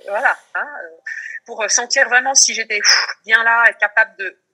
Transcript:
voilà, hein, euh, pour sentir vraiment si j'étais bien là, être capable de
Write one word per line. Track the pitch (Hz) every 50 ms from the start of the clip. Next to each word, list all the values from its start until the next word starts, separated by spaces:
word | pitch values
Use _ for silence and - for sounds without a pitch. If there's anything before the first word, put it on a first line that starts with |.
| - -
voilà, | 202 214 269 240 185 - _ _ -
hein, | 180 226 285 294 - -
euh, | 165 160 165 - - - - - - - - -
pour | - 233 - 208 190
sentir | 240 240 240 233 240 269 262 233
vraiment | 247 247 247 269 269
si | 262 - - 226
j'étais | 220 220 220 214 208 208 214 - - - - - - _
bien | 208 220 226 226
là, | 233 233 233 233 220
être | 202 -
capable | 214 208 - 220 220 208 190 -
de | 196 185 - _ _ _